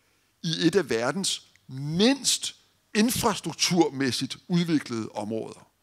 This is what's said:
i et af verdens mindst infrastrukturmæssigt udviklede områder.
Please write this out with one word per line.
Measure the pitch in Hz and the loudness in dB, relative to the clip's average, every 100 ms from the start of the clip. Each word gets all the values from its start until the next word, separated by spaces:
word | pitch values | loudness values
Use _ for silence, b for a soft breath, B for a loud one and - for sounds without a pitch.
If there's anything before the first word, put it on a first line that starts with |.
| _ _ _ _ | _ _ _ _
i | 165 165 165 | -6 0 2
et | |
af | 196 135 | 2 0
verdens | 113 123 175 - - - _ - | 0 0 -2 -4 -6 -10 _ -14
mindst | 131 143 170 233 277 226 - - - _ _ _ | -10 -4 2 4 4 0 -2 -4 -12 _ _ _
infrastrukturmæssigt | 220 240 - 240 185 165 - - 180 151 135 135 - 131 - - | 0 2 2 0 -2 -6 -2 0 4 2 2 -2 0 -6 -8 -2
udviklede | 175 170 147 - 113 107 | 0 2 0 0 -6 -6
områder. | - 107 113 107 - - _ | -6 -6 -6 -6 -12 -20 _